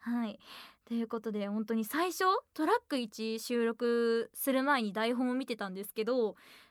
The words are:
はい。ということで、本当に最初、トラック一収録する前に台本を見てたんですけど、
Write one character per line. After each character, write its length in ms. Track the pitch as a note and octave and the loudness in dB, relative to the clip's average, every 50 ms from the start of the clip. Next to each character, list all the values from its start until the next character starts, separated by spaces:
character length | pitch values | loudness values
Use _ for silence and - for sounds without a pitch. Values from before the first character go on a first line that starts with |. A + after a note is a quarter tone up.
は 260 | - A#3+ A#3+ A#3+ A#3 | -6 -2 -2 0 -2
い。 140 | G#3+ - - - - - - - - - _ _ | -2 -6 -10 -16 -18 -18 -18 -18 -20 -20 _ _
と 80 | - A#3 | -4 -2
い 80 | A#3 A#3 | -2 -2
う 60 | A3 | -2
こ 120 | - A3+ | -4 -4
と 100 | A3 A3+ | -4 -2
で、 160 | G#3 G#3+ G3+ G3+ | -2 -2 -2 -2
本 180 | G#3 A3 A3 | -2 -2 0
当 80 | G#3+ A3+ | 0 0
に 100 | A3+ A3 | 0 0
最 260 | G#3+ - D4+ F4 F#4 | 0 0 0 0 0
初、 140 | E4 - F#4+ F#4 G4 B4 - _ - | 0 2 2 4 2 2 0 _ -4
ト 120 | - D#4 | 0 2
ラ 60 | D#4+ G#4+ | 4 4
ッ 40 | B4 - - | 2 2 0
ク 100 | D4 B3+ | -2 -2
一 400 | A#3+ G#3 - - A3 A3 A3 A3+ | -2 -4 -6 -6 -4 -4 -4 -4
収 260 | - - B3 A#3+ A#3 | -4 -2 0 2 2
録 680 | A3+ A#3 - A#3+ A#3+ A#3 A#3 A#3 A#3 A3+ A#3 - - - | 0 0 0 0 2 2 2 4 2 2 2 0 -2 -6
す 180 | - - C#4 B3+ | -4 0 2 2
る 120 | C4 C4 | 2 4
前 180 | C#4+ C#4+ B3+ A3 | 2 2 2 0
に 100 | G#3 F3+ | 0 -2
台 200 | G#3+ A3 A#3 B3 | 0 0 0 2
本 160 | A#3+ B3+ B3+ | 0 0 0
を 60 | B3 | 0
見 120 | B3+ C4+ | -2 -2
て 100 | B3+ A#3+ | -4 -4
た 120 | G#3+ G#3 F#3+ | -4 -6 -6
ん 60 | F#3 | -6
で 100 | F#3+ G3+ | -8 -10
す 80 | - - | -6 -4
け 100 | A3 G#3+ | -2 0
ど、 320 | A3 B3+ B3+ A3+ G3+ F3+ - - - - - - - | 2 2 2 2 2 0 -6 -14 -20 -20 -20 -20 -20